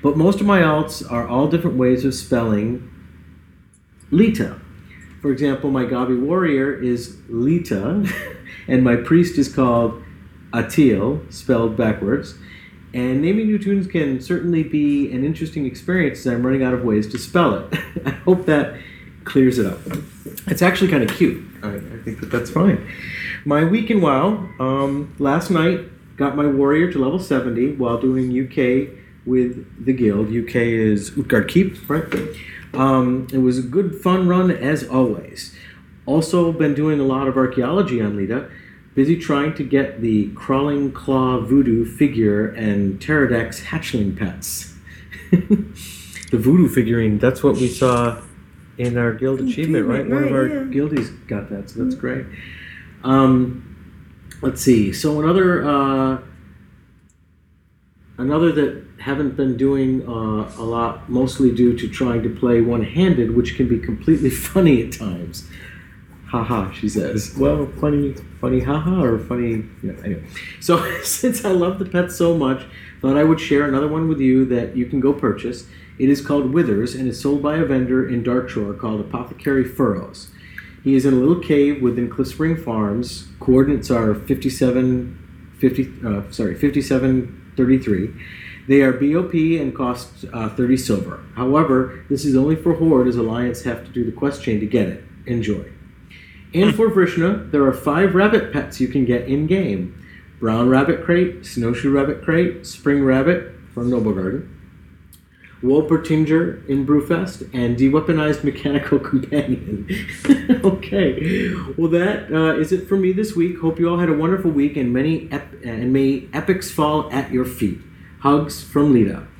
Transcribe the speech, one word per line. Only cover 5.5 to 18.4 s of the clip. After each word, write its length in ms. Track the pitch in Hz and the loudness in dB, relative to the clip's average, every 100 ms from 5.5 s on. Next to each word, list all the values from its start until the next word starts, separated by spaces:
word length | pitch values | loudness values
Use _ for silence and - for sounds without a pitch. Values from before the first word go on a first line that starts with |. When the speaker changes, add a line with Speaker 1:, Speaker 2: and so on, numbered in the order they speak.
| 131 143 | 0 -2
Speaker 1:
my 140 | 131 | -2
Gabi 360 | 123 123 127 123 | -2 -2 0 0
warrior 540 | 139 180 170 139 135 | 2 2 2 2 0
is 420 | - 123 120 - - - | -2 -2 -2 -6 -16 -8
Lita, 760 | 117 131 170 - 98 110 196 - - - - - | -2 2 0 0 -4 -2 -2 -2 -4 -10 -16 -18
<laughs> 160 | - - | -16 0
and 160 | 127 | 2
my 120 | 127 120 | 4 2
priest 420 | - 165 175 - | 4 4 4 0
is 100 | 131 | 0
called 480 | - 127 117 117 113 - - - - - | 2 2 2 0 -4 -16 -20 -20 -20 -6
Atil, 800 | 117 110 - 139 98 110 151 - | -4 0 4 4 4 0 -4 -8
spelled 440 | - - 120 113 110 | -12 0 2 2 0
backwards. 560 | 113 104 101 143 - - - - - - - | 0 0 -2 -2 -4 -18 -20 -20 -20 -20 -10
And 300 | 123 127 131 | -4 -2 0
naming 240 | 160 208 220 | 2 2 0
new 120 | 208 | 0
tunes 280 | 196 196 180 | 0 -2 0
can 340 | 175 143 131 | -2 0 -2
certainly 420 | - 175 175 165 | -2 -2 0 0
be 480 | 151 151 147 143 139 | 0 0 2 0 0
an 120 | 127 | -2
interesting 400 | 143 160 156 160 131 | -4 -4 -6 -4 -6
experience 540 | - - 185 147 - | -6 -2 0 0 0
as 60 | 127 | -2
I'm 180 | 120 127 | 0 0
running 160 | 135 | 2
out 120 | 127 | 0
of 100 | 123 | 0
ways 260 | 123 107 104 | 2 2 0
to 60 | 123 | -8
spell 360 | - - 156 | -2 2 2
it. 240 | 98 - - - | 0 -4 -8 -6
<laughs> 140 | - - | -6 -6
I 40 | |
hope 340 | - - 180 | -2 2 2